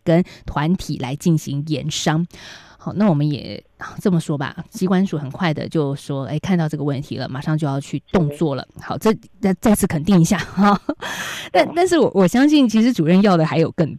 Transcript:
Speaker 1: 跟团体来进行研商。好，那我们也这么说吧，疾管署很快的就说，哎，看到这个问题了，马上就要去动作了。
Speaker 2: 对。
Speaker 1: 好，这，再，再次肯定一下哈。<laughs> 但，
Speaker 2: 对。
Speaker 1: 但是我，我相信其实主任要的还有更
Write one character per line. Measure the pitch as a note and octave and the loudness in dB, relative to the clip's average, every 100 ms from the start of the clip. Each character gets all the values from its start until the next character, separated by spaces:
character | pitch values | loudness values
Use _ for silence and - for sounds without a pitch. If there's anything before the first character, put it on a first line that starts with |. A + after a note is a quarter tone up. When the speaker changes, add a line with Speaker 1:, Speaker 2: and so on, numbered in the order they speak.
Speaker 1:
跟 | - E3 F#3 - - | 0 0 0 -8 -8
团 | - D3+ F#3+ | -4 -2 -2
体 | - D3 | -4 -8
来 | B2 C#3+ | -8 -4
进 | F3 D#3 | 0 0
行 | - C#3+ D#3 | -2 -8 -4
研 | C#3+ D3 | -6 -4
商。 | - - D#3 F3 - - - - _ | -4 -2 -2 -4 -10 -20 -20 -20 _
好， | - - | -8 0
那 | G#3+ | 2
我 | |
们 | D3 D3 | 2 0
也 | C#3+ - - - _ - - | -4 -8 -16 -18 _ -18 -4
这 | G#3 | 0
么 | E3+ | 0
说 | - C#3+ | 0 -4
吧， | C#3 - - | -4 -8 -14
疾 | - F#3 | -6 0
管 | F#3 F#3+ | 0 0
署 | D#3 | -4
很 | C#3 | -8
快 | - F3+ | -4 -4
的 | D3 - | -4 -4
就 | E3 C#3 C#3+ | -2 -2 -4
说， | - C#3 B2 | -8 -8 -6
哎， | D3+ | -6
看 | - F3+ | -2 0
到 | D#3 | 0
这 | D3 | -2
个 | |
问 | C#3+ C#3 | -4 -4
题 | D3 - | -6 -8
了， | B2+ | -8
马 | B2+ | -6
上 | D#3 D#3 | -4 -2
就 | D#3 | -2
要 | C#3 | -4
去 | - D3 - | -6 -10 -2
动 | G3 D3 | 0 0
作 | D3 D#3+ C3 | -2 -4 -4
了。 | - - | -10 -16
Speaker 2:
对。 | |
Speaker 1:
好， | - - | -10 -2
这， | G#3+ - - - | 0 0 -6 -4
再， | G3 F#3 | -2 0
再 | A#3 | 2
次 | G#3 F#3+ | 2 0
肯 | D#3+ | -2
定 | D#3+ F#3+ | 4 4
一 | E3 | 4
下 | F3+ | 0
哈。 | - - G3+ G3 - - - | -2 2 2 2 -2 -8 -10
<laughs> | - - - - | -10 -10 -12 -2
但， | - D4 | 0 2
Speaker 2:
对。 | E4+ | 2
Speaker 1:
但 | F4+ | 2
是 | E4 | 4
我， | G#3+ | 4
我 | - F3+ | 4 4
相 | A#3+ D4 | 4 4
信 | D4 B3 | 6 4
其 | A3 | 4
实 | A#3 | 2
主 | A#3+ D#3 | 2 4
任 | F#3 | 4
要 | G#3 F3 | 6 4
的 | D#3 | 2
还 | D#3+ | 2
有 | E3 | 0
更 | - D3+ | 0 -4